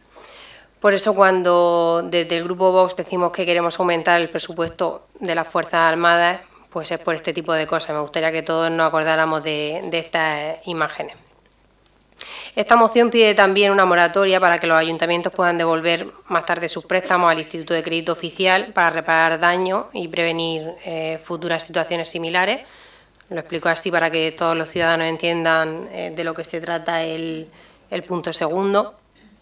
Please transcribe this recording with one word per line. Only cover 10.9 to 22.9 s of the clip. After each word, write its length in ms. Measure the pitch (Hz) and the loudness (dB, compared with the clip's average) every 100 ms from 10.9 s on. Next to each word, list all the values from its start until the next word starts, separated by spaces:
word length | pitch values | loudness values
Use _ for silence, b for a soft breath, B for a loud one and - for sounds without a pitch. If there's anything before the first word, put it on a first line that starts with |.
| - 147 - _ _ _ _ _ _ _ _ _ B B B B - | -6 -12 -14 _ _ _ _ _ _ _ _ _ B B B B -4
Esta 200 | 208 233 | 4 6
moción 340 | 226 240 233 | 6 4 4
pide 240 | 233 220 | 4 4
también 380 | 208 196 190 202 | 6 4 4 4
una 140 | 196 185 | 4 4
moratoria 540 | 175 170 180 196 185 | 4 4 2 2 4
para 200 | 180 170 | 4 2
que 80 | 170 | 4
los 100 | 160 | 2
ayuntamientos 560 | 165 160 170 170 180 | 2 0 0 0 -2
puedan 240 | - 180 170 | 0 0 2
devolver 480 | 165 160 165 170 - - - | 0 0 0 -2 -4 -14 -6
más 180 | 170 165 | -4 -2
tarde 240 | 170 170 | -4 -4
sus 160 | 175 - | -8 -4
préstamos 460 | 185 185 180 175 | -2 0 2 4
al 80 | 160 | 2
Instituto 340 | 156 165 151 | -2 -10 -4
de 80 | 165 | -2
Crédito 300 | 160 165 165 | -2 -4 -2
Oficial 600 | 165 165 - 185 185 208 196 | -4 -6 -2 2 2 2 0
para 160 | 170 | 0
reparar 480 | 160 160 160 165 160 | 0 0 2 4 2
daños 460 | 170 180 185 190 - | 2 0 0 -2 -4
y 160 | - 170 | -8 -6
prevenir, 640 | 165 170 165 165 160 160 175 - | -2 -2 -2 -2 -4 -8 -12 -10
eh, 340 | 165 160 160 | -8 -6 -8
futuras 400 | - 170 170 165 | -8 -8 -4 -4
situaciones 460 | - 175 160 170 160 | -4 -4 -2 -4 -4
similares. 500 | - 165 180 190 269 269 B B | -6 -2 0 0 -2 -8 B B